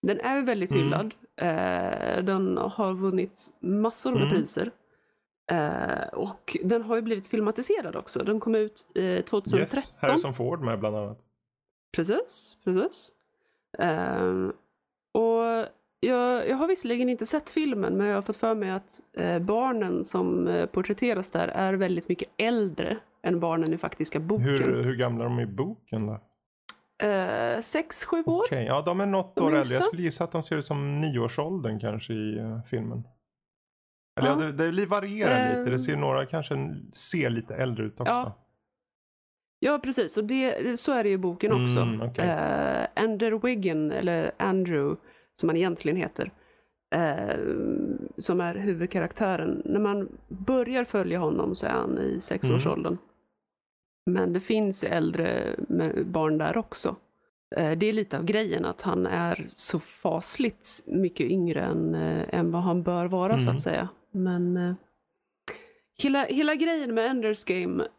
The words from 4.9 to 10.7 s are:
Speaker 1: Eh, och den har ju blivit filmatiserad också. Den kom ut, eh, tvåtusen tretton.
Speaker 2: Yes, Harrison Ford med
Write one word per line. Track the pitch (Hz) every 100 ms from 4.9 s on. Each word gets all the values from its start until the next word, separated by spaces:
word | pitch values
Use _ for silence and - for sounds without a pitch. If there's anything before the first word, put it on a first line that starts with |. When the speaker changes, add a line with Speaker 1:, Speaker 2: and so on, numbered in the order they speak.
| _ _ _ _ _ -
Speaker 1:
Eh, | 170 147 71 - - -
och | - 196 196 - -
den | 185 233
har | 220 226
ju |
blivit | 220 214 190
filmatiserad | 220 208 220 254 403 214 -
också. | - -
Den | 202 214
kom | 226
ut, | 220 214 - -
eh, | - 185 180
tvåtusen | 180 208 196 196
tretton. | - 269
Speaker 2:
Yes, | - -
Harrison | 147 302 339
Ford | 127 - 170
med | 131